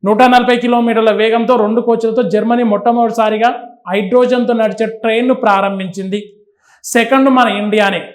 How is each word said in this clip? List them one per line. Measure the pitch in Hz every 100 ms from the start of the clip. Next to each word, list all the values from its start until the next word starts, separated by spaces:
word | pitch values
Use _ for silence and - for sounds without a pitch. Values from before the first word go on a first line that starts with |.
| 190
నూట | 214 254
నలభై | 247 240 240
కిలోమీటర్ల | 240 240 233 226 220 208
వేగంతో | 220 226 226 247
రెండు | 208 226 233
కోచ్లతో | 226 226 226 214
జర్మనీ | 185 226 240 240
మొట్టమొదటిసారిగా | 202 233 233 233 - 220 214 226 262 - - -
హైడ్రోజన్తో | 196 196 247 247 247 240 233
నడిచే | 220 202 220 220
ట్రైన్ను | 226 226 254 254
ప్రారంభించింది. | 226 196 196 196 190 190 190 202 208 - _ _ _ _ -
సెకండ్ | 240 226 269 269 254
మన | 240 202
ఇండియానే. | 208 214 202 180 -